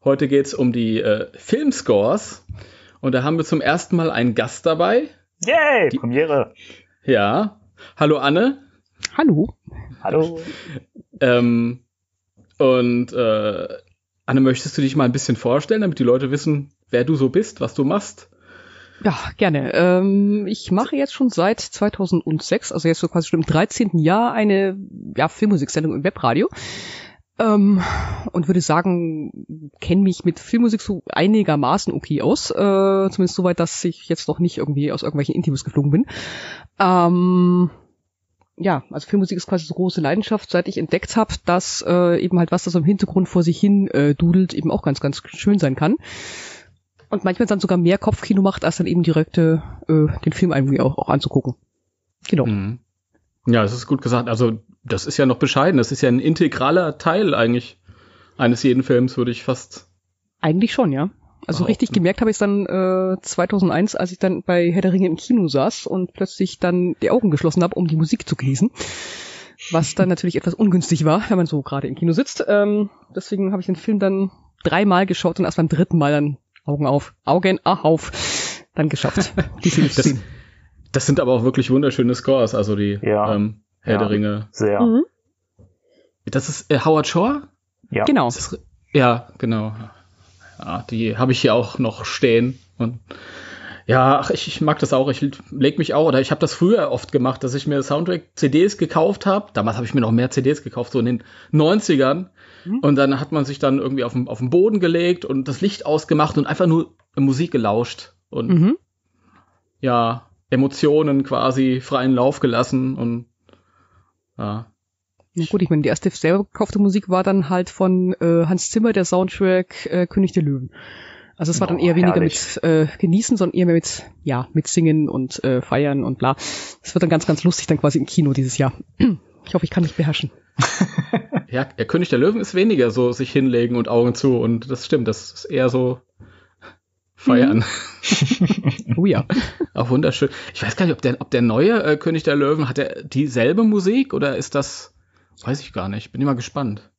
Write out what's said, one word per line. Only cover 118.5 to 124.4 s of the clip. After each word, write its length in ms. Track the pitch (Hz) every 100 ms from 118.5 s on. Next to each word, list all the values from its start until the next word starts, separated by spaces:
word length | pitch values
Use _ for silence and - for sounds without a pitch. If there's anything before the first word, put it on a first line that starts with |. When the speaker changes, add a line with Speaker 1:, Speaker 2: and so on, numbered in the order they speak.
| 185 -
Speaker 3:
Zimmer, 240 | 226 226
der 100 | 208
Soundtrack, 800 | 180 180 185 - 190 185 180 - -
äh, 160 | 180 175
König 240 | - 190
der 120 | 185
Löwen. 280 | 151 135 131 - - - - - - -
Also 120 | 160
es 80 | 165
war 80 | 185
dann 100 | 165
Speaker 2:
Oh, 40 |
Speaker 3:
eher 100 | 170
weniger 180 | 170 180
Speaker 2:
herrlich. 260 | 185 170 - -
Speaker 3:
mit, 80 | -
äh, 240 | 165 160 156 -
Genießen, 360 | 170 185 233
sondern 220 | 226 180 -
eher 80 |
mehr 100 | 175
mit, 280 | 170 - - - _
ja, 240 | 151 123